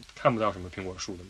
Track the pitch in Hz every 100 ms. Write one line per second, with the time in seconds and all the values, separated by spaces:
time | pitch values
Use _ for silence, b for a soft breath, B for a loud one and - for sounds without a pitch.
0 | - - 147 117 107 92 90 98 95 92
1 | - 87